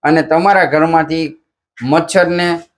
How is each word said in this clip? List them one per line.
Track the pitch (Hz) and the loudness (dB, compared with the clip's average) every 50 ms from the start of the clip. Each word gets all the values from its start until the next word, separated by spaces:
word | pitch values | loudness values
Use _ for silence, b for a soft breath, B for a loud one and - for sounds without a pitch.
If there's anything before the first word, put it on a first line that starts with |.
| - | 0
અને | 147 156 165 | 0 0 0
તમારા | 151 - 156 165 175 196 202 196 175 | 0 0 0 0 2 2 2 2 2
ઘરમાંથી | 143 143 156 160 165 165 165 156 151 160 160 160 147 156 _ _ _ _ _ _ _ _ - 120 | 2 0 0 0 2 2 0 0 0 -4 -6 -6 -6 -10 _ _ _ _ _ _ _ _ -10 -4
મચ્છરને | 127 147 165 165 - - 190 175 170 175 175 175 175 170 165 - _ _ | 0 0 0 0 0 0 0 0 2 0 -2 -2 -2 -4 -6 -8 _ _